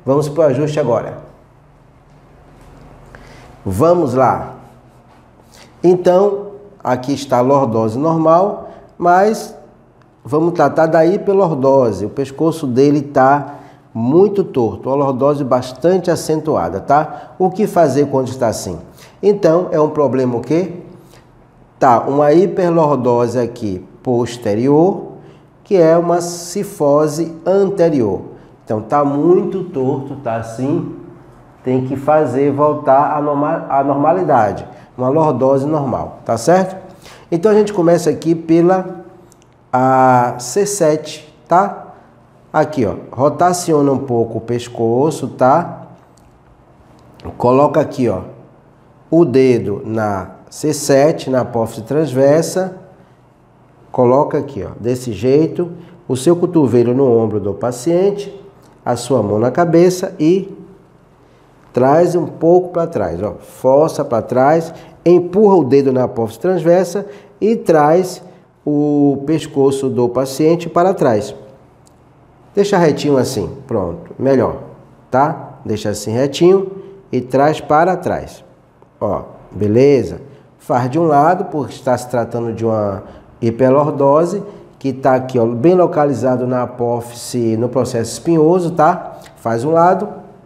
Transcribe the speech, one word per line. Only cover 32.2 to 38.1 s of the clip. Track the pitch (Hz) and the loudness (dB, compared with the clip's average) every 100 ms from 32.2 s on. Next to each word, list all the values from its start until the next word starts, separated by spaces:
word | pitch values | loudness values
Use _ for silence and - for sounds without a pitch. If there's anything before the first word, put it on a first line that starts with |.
| 143 127 143 | 2 0 0
voltar | 131 151 147 143 135 143 151 | 2 0 0 2 2 2 -2
à | |
norma-, | 147 143 147 135 - | -2 -2 -2 -4 -2
à | 135 | -2
normalidade, | 139 139 151 180 165 120 104 90 - - - - | 0 0 0 0 2 2 0 -4 -12 -20 -20 -6
uma | 127 | -2
lordose | 151 151 127 131 135 | 2 0 2 2 2
normal, | 143 156 135 90 80 - | 0 -2 -2 -4 -8 -10
tá | - 113 | -6 -2
certo? | 160 185 185 - - - - - - | 2 2 0 -6 -18 -20 -20 -20 -6
Então, | 170 214 | -2 2
a | |
gente | 214 208 | 2 2
começa | 180 165 170 165 | 0 2 2 0